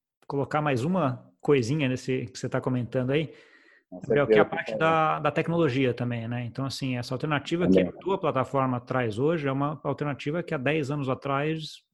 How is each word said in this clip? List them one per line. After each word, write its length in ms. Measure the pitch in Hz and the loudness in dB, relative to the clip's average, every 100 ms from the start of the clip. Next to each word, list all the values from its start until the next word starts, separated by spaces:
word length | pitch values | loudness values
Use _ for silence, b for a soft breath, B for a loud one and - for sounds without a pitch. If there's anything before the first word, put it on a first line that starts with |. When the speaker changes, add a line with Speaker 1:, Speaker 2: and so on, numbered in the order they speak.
| _ _ - | _ _ -6
Speaker 1:
colocar 360 | 143 131 147 | -4 -2 0
mais 220 | 151 131 | 0 0
uma 460 | 143 185 139 123 - _ | 0 0 0 -2 -10 _
coisinha 480 | - 143 113 156 131 | 2 4 4 0 0
nesse 380 | 127 - 131 127 | -2 -2 -4 -4
que 120 | - | -8
você 100 | 127 | -4
tá 120 | 131 | -2
comentando 500 | 131 127 113 131 127 | 0 -2 0 -2 0
aí? 240 | 143 160 b b b b b b | 0 -2 b b b b b b
Speaker 2:
Com 100 | - | -10
Speaker 1:
Gabriel, 260 | - 113 139 | 2 4 6
que 60 | |
é 40 | 110 | 6
a 60 | |
Speaker 2:
certeza, 140 | - - | 6 0
Speaker 1:
parte 160 | - | -4
Speaker 2:
por 60 | 113 | 0
favor. 140 | 160 | 2
Speaker 1:
da, 280 | 160 156 156 | 4 2 2
da 100 | 151 | 0
tecnologia 640 | 156 160 170 160 127 127 | 0 0 2 2 4 2
também, 320 | 117 123 117 113 | 0 -2 -4 -4
né? 180 | 123 | -6
Então, 200 | 120 117 | -6 -6
assim, 320 | 135 - 131 123 | -6 -4 -4 -4
essa 180 | 120 | -4
alternativa 540 | 127 156 143 - 170 180 | -4 0 -2 0 0 4
que 60 | |
Speaker 2:
Também. 140 | 185 180 | 4 4
Speaker 1:
a 40 | |
tua 260 | - 180 190 | -2 -4 -2
plataforma 600 | 156 131 123 139 131 123 | 0 0 0 0 0 -2
traz 380 | - 127 120 104 | -2 -2 -2 0
hoje 280 | 143 170 139 | 0 0 -2
é 60 | |
uma 280 | 135 143 156 | -2 -2 -4
alternativa 580 | 151 131 147 139 147 170 | -6 -4 -4 -4 -4 -4
que 120 | 160 | -4
há 40 | 156 | -2
dez 320 | 131 160 131 | 0 0 0
anos 180 | 147 135 | -2 -2
atrás 760 | 127 139 139 151 160 151 - _ | -4 -2 -2 -2 -4 -8 -16 _